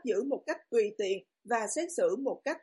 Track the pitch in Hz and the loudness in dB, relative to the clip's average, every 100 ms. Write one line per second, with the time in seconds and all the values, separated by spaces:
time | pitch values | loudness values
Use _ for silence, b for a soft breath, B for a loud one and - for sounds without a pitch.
0 | 247 190 277 254 - - _ 233 208 214 | 0 0 0 -2 -2 -6 _ 2 2 0
1 | 196 190 - _ 202 226 214 302 349 - | -2 -2 -6 _ -2 0 0 -2 -4 2
2 | 175 214 269 175 - 320 | 2 2 -2 -4 -4 -6